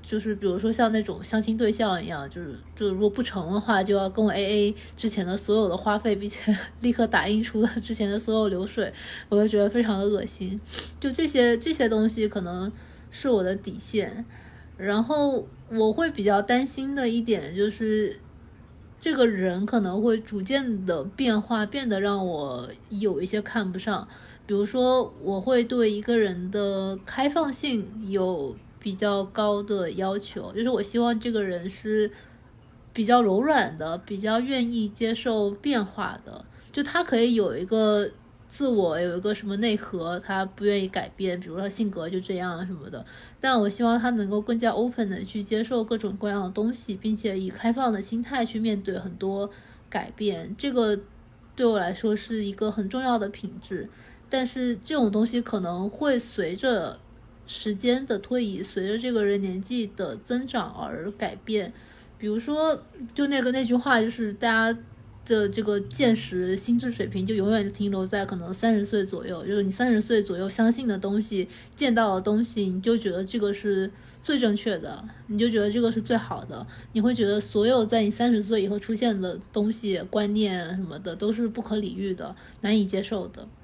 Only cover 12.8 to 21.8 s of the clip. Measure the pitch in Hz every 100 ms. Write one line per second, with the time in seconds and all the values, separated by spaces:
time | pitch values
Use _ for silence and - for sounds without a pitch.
12.8 | - - - - 277 220 180 196 196 -
13.8 | - 220 202 - 233 - - - - -
14.8 | 190 208 226 302 285 262 - - - 226
15.8 | 220 214 330 320 202 196 202 247 269 -
16.8 | 269 277 247 233 233 202 143 180 208 214
17.8 | 220 214 208 - - - - - - -
18.8 | - - 330 269 240 196 185 180 208 240
19.8 | 190 190 233 226 220 208 190 277 262 208
20.8 | 185 165 160 - 262 214 208 226 214 277